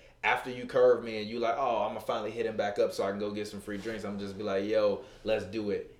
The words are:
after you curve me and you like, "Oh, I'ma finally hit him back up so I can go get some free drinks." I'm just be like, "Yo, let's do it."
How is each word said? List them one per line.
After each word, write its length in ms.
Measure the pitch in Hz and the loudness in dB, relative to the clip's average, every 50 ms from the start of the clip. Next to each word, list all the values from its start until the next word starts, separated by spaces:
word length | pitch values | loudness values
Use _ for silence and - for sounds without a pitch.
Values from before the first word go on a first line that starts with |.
| - - - - - | -20 -20 -16 -2 0
after 260 | 107 117 - - 131 | 0 0 0 -2 -6
you 160 | 123 127 127 | -8 -8 -8
curve 380 | 123 - 127 123 127 120 113 113 | 0 4 6 8 8 8 6 2
me 140 | 113 110 107 | -4 -4 -4
and 80 | 104 104 | -4 -4
you 80 | 113 117 | -4 -2
like, 160 | 117 113 120 | 0 0 0
"Oh, 300 | 139 139 123 117 104 104 110 | 0 0 0 2 2 0 -2
I'ma 120 | 117 110 | -2 -6
finally 320 | - - 117 113 107 107 - | -4 -2 -2 -2 -2 -4 -4
hit 120 | 120 113 | -2 -2
him 120 | 113 104 | -2 0
back 220 | 101 - 104 - 120 | 0 -2 -2 2 2
up 120 | 113 98 - | 2 2 2
so 120 | - 104 | 0 -2
I 60 | 98 | -2
can 100 | 101 101 | 0 -2
go 100 | 104 104 | -4 -4
get 160 | 104 107 104 | -4 -4 -6
some 140 | 101 104 98 | -6 -8 -12
free 180 | - 107 104 98 | -10 -8 -8 -6
drinks." 260 | 98 113 110 104 98 | -6 -6 -6 -6 -6
I'm 140 | 101 101 101 | -6 -6 -6
just 180 | 101 98 95 | -8 -8 -8
be 60 | 98 107 | -6 -4
like, 220 | 104 98 98 101 | -2 0 0 0
"Yo, 380 | 104 110 110 107 101 98 - - - - - - | 2 4 4 4 4 4 2 -4 -12 -18 -8 -2
let's 220 | 107 110 107 98 | 0 0 0 0
do 260 | 92 104 113 104 101 | -4 -6 -4 -2 0
it." 240 | 95 90 - - - | -2 -2 -4 -8 -16